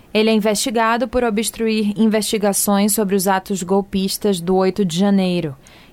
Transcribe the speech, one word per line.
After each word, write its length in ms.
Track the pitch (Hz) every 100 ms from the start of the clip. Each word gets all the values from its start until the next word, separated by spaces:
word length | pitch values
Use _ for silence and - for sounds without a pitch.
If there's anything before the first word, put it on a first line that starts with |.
| -
Ele 160 | 208 220
é 40 |
investigado 760 | 220 214 202 220 220 226 233 240
por 160 | 254
obstruir 680 | 240 214 208 - 226 220 208 208
investigações 960 | 220 220 208 220 202 196 - 202 208
sobre 220 | 202 190 196
os 100 | 185
atos 380 | 190 - 196
golpistas 800 | 180 196 196 196 190 - 208 190
do 160 | 170 185
oito 260 | 190 185
de 160 | 190 160
janeiro. 560 | 202 196 185 175 160 135 - - -